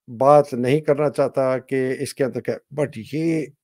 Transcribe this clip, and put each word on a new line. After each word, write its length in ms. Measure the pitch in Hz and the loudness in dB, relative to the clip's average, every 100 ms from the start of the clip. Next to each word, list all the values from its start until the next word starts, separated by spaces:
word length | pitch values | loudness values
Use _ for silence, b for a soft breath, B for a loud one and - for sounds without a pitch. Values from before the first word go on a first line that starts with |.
| - | -16
बात 440 | 113 135 147 143 | 0 6 6 6
नहीं 260 | 120 123 147 | 0 0 0
करना 280 | 151 139 147 | 2 0 0
चाहता 500 | - 135 - 131 131 | 0 -2 0 0 -2
कि 340 | - 135 131 | -2 -2 -2
इसके 320 | 127 139 - | -4 -6 -4
अंदर 160 | 131 120 | -4 -4
क्या, 160 | 120 113 _ | -6 -8 _
but 160 | 143 139 113 107 | -6 -6 -6 -10
ये 380 | 151 165 160 139 _ | -4 -2 -2 -6 _